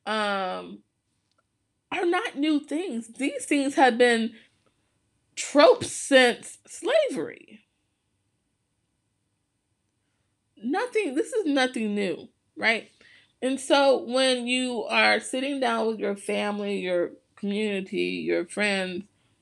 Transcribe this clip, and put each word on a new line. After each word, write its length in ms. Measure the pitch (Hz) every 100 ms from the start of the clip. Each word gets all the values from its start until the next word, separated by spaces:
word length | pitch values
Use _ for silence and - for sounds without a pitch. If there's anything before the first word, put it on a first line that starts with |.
um, 760 | - 214 208 196 185 185 175 202 _ _ _ _ _ _ _ _ _ _ _
are 140 | 349
not 320 | 349 359 440 262
new 240 | 302 302
things. 480 | 294 294 370 233 226
These 380 | - 269 571 -
things 300 | 294 277 277
have 200 | 262 233
been 380 | 247 233 226 - - _ _ _ _ _ _ _ _ -
tropes 540 | - 277 311 - -
since 680 | - - 269 247 214 - - -
slavery. 920 | - 339 622 554 262 139 - - 214 _ _ _ _ _ _ _ _ _ _ _ _ _ _ _ _ _ _ _ _ _ _ _ _ _ _ _ _ _ _
Nothing, 520 | 220 349 494 440 381
this 180 | 262 453
is 140 | 494 330
nothing 480 | 277 254 254 220
new, 340 | 208 196 - - _ _ -
right? 320 | 214 226 - _ - - _ _
And 180 | 254 269
so 440 | - 285 277 247
when 440 | 220 247 262 254 240
you 380 | 254 254 240
are 340 | - 226 214 214
sitting 420 | 220 262 269 277
down 260 | 247 226 220
with 120 | 220
your 160 | 202
family, 640 | 202 - 202 208 208 202 196
your 320 | 185 180 175 - _ _
community, 840 | 202 202 214 196 190 185 180 185 165
your 180 | 170
friends, 600 | 170 - 208 196 185 180 - _ _ _